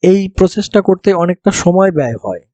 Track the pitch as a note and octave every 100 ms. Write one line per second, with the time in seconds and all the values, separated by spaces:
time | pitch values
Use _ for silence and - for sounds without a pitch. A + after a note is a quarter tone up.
0 | F3+ G3 F#3+ - F#3 - G3+ G#3 G3 F#3
1 | - F#3 F3 F3+ - - - F3 F#3+ D#3+
2 | C3 A#2 G#2 F2+ _